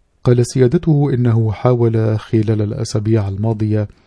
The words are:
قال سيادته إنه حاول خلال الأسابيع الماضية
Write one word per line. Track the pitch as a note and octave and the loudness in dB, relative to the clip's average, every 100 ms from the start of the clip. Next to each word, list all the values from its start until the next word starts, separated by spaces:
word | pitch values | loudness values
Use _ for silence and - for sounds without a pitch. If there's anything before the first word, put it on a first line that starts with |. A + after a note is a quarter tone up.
| _ _ | _ _
قال | - B2 A#2+ | 0 2 0
سيادته | C3 B2 E3+ - D3 C#3+ | 2 2 2 0 0 0
إنه | B2 A#2+ A2+ A2 | 0 0 2 0
حاول | G2+ B2 B2 A#2 A2+ A2 A2 | 0 0 2 2 2 0 -2
خلال | - A2+ G#2+ G#2+ | -2 -2 0 -2
الأسابيع | G#2 A2+ - A2+ G#2 A2 G2 | -2 -4 -6 -4 0 0 0
الماضية | G2 A2 G#2+ G#2+ G#2+ G#2 - | -4 -4 -2 -2 -2 -4 -10